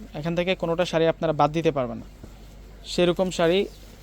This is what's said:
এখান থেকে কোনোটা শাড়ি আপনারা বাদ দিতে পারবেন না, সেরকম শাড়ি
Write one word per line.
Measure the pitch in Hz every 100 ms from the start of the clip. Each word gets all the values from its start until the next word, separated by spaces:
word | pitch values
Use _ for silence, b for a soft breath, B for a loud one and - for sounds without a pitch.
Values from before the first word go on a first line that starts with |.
| -
এখান | 156 160 170
থেকে | 180
কোনোটা | 180 170 165
শাড়ি | 175 165 165
আপনারা | - 165
বাদ | 151 147
দিতে | 165 160
পারবেন | 143 120 113
না, | - - - - - - - - -
সেরকম | - 175 175 185
শাড়ি | 175 165 185 - - - -